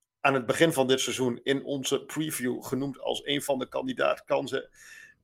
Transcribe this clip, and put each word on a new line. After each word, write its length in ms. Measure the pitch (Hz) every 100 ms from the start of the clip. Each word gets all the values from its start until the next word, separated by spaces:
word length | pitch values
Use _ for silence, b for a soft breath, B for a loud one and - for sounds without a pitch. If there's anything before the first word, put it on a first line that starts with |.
| _ _
aan 140 | 143
het 120 | 135 117
begin 260 | 131 165
van 140 | 135 127
dit 140 | 120
seizoen 400 | - 113 127 120
in 220 | 131 139
onze 400 | 139 139 127 139
preview 600 | - 151 156 147 123 123
genoemd 360 | - 131 139 127
als 200 | 120 123 -
een 160 | 143
van 160 | - 131
de 100 | 131
kandidaat 560 | 131 131 123 139 139
kansen 440 | - 143 139 135 - - b b b b